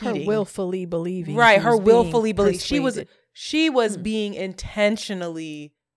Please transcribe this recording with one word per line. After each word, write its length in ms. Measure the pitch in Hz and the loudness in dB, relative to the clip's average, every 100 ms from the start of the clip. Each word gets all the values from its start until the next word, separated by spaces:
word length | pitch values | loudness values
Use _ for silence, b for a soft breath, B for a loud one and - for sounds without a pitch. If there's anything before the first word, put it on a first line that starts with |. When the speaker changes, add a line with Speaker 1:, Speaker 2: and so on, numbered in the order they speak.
Speaker 1:
Her 120 | 240 | -6
Speaker 2:
cheating. 140 | 208 190 | -4 -2
Speaker 1:
willfully 600 | 214 190 - 185 185 175 | -2 -4 -6 -6 -6 -6
believing 480 | 170 175 185 170 | -6 -6 -8 -4
Speaker 2:
Right, 240 | 208 233 196 | 4 6 6
Speaker 1:
he 60 | |
Speaker 2:
her 120 | 226 226 | 6 4
Speaker 1:
was 40 | |
being 120 | 196 233 | 6 6
Speaker 2:
willfully 360 | 175 233 220 | 4 2 0
belie-, 260 | 202 196 180 | 2 0 0
she 200 | - 285 | -2 -2
was, 160 | 262 | -2
Speaker 1:
persuaded. 180 | - - b b | -4 -10 b b
Speaker 2:
she 360 | - - 311 320 | -16 -4 0 2
was 260 | 254 220 190 | 2 0 -2
Speaker 1:
Hmm. 60 | |
Speaker 2:
being 320 | 202 220 208 | -4 -4 -4
intentionally, 1400 | 196 190 185 - - 208 214 - 190 175 160 160 151 147 _ _ | -6 -8 -10 -8 0 0 0 -6 -8 -8 -10 -10 -12 -16 _ _